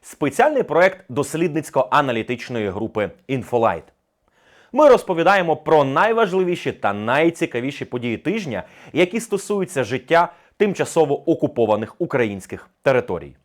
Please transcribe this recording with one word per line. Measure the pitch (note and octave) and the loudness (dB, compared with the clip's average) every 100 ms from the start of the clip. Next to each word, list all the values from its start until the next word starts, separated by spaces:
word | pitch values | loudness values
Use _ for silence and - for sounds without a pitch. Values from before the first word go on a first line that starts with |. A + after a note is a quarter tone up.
Спеціальний | - - D3 - C#4 C#4+ | -20 -6 -4 2 2 2
проект | - D3+ F#3+ - _ | 0 2 2 0 _
дослідницько-аналітичної | B2 C#3 D#3+ F3 D3+ - C#3 - C#3 C#3 A2+ G#2+ B2 - A#2+ G#2 | -6 -4 -2 -2 -2 -4 -4 0 0 0 -2 -4 -8 -6 -6 -4
групи | F#2 A2 A2 G2 - - | -4 -6 -4 -6 -6 -8
«Інфолайт». | C3 G2 A#2+ A2+ E2 - _ _ _ _ _ _ _ _ | -6 -2 0 0 0 -10 _ _ _ _ _ _ _ _
Ми | B3+ D4+ | 4 6
розповідаємо | A3+ - E3 E3 G3 E3+ D3+ | 6 4 0 2 2 2 -2
про | - D#3 | 4 4
найважливіші | C3+ C#3+ G#3 A3+ G#3+ F#3+ F3+ F3 C3+ | 4 2 2 2 2 0 0 -2 -4
та | A2 G#2 | -4 -4
найцікавіші | G2+ A2 C3+ E3+ E3 E3 A#2+ C3 C#3 B2+ | -2 0 2 2 0 -4 -4 -6 -8 -8
події | B2 A#2+ G#2+ | -6 -4 -4
тижня, | - A3 E3 G#2+ - - - | -4 -4 -4 -8 -10 -20 -8
які | C#3+ F3+ A3+ | 0 0 0
стосуються | A3 G3 - G3+ F3+ C#3 | -4 -6 -4 -4 -2 -4
життя | G#2+ B2+ - E3 E3+ - _ _ | -4 -4 2 2 2 -4 _ _
тимчасово | G#3 - - E3 D3+ C#3+ - | -2 0 -2 2 2 0 0
окупованих | D#3+ D3 - A2 G#2 A2 - | 0 -2 0 0 0 -2 -6
українських | E3+ C3 A2+ G2 - F#2+ - _ | -4 -2 -2 -4 -12 -16 -16 _
територій. | C#3+ B2+ A#2 F2 D2 B1+ | 0 2 0 -8 -8 -20